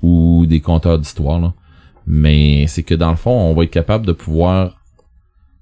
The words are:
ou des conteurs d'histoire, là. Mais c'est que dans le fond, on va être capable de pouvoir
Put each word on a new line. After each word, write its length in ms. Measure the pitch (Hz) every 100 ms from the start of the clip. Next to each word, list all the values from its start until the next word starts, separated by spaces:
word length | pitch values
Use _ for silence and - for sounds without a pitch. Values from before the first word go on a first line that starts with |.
ou 440 | 87 85 82 85 82
des 120 | 80
conteurs 400 | 90 82 85 82
d'histoire, 400 | 73 - 69 85
là. 140 | 85 - _ - - _ 82
Mais 600 | 78 76 76 73 71 73
c'est 160 | -
que 100 | -
dans 160 | 82 82
le 60 | 82
fond, 160 | 123
on 220 | 123 85 80
va 80 |
être 80 | 82
capable 340 | - 82 110 101
de 60 |
pouvoir 680 | 82 - 80 87 95 90 - _ _ _ _ _ _ _ _